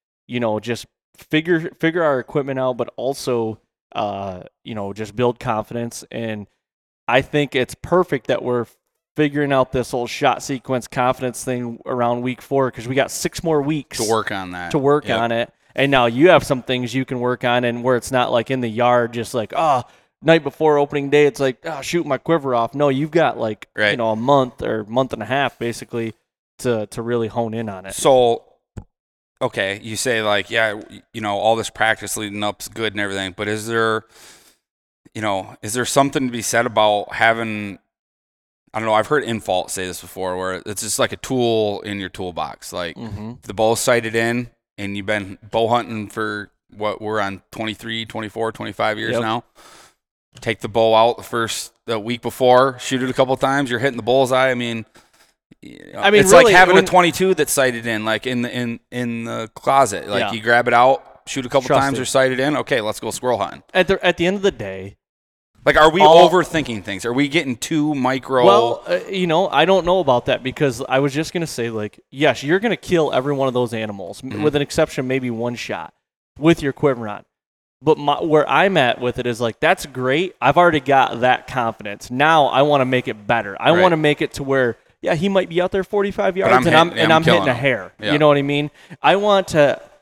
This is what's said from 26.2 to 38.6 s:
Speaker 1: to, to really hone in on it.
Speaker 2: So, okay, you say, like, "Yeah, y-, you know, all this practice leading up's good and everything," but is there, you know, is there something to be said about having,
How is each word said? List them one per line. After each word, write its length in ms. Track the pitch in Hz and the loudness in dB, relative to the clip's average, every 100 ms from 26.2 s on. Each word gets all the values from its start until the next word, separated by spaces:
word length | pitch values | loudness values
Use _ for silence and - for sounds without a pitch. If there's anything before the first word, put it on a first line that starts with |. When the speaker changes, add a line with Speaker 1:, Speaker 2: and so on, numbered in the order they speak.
| _ _ _ - | _ _ _ -6
Speaker 1:
to, 280 | 127 113 104 | -2 -2 -4
to 140 | - | -8
really 240 | 117 120 110 | -4 -2 -2
hone 260 | 120 117 | -4 -4
in 160 | 113 110 | -4 -8
on 160 | 95 95 | -10 -12
it. 80 | |
Speaker 2:
So, 520 | - 156 131 120 113 - _ _ - - _ _ _ _ - | -2 4 4 4 0 -6 _ _ -20 -20 _ _ _ _ -8
okay, 380 | 127 117 98 104 | -6 -2 -4 -4
you 140 | 113 107 | -8 -6
say, 260 | 131 113 | -2 0
like, 280 | 107 104 95 | 0 0 0
"Yeah, 240 | 117 110 | -2 -2
y-, 280 | 104 - 101 _ | -4 -12 -20 _
you 80 | 117 | -8
know, 160 | 104 101 | -6 -2
all 180 | 107 113 | 0 0
this 140 | 101 | -2
practice 460 | - 110 107 101 110 | -2 0 0 -4 -8
leading 260 | 104 104 | -8 -6
up's 240 | 104 - - | -6 -8 -12
good 260 | 110 110 | -8 -6
and 60 | 104 | -6
everything," 320 | 101 98 95 92 | -6 -6 -8 -6
but 120 | 104 | -6
is 200 | 107 110 | -6 -4
there, 380 | 113 113 110 - _ - - _ _ _ _ _ _ _ | -2 0 -2 -6 _ -20 -20 _ _ _ _ _ _ _
you 80 | 113 | -8
know, 340 | 107 98 104 - | -4 -4 -6 -12
is 120 | 110 | -8
there 120 | 123 117 | -4 0
something 420 | 143 139 143 127 | 2 2 0 -4
to 40 | |
be 100 | 120 | -4
said 240 | - 117 120 | -2 0 0
about 480 | 107 107 104 - | 2 2 2 -2
having, 640 | - 113 113 113 107 101 92 _ _ _ _ _ _ _ _ | 0 2 2 -2 -8 -10 -12 _ _ _ _ _ _ _ _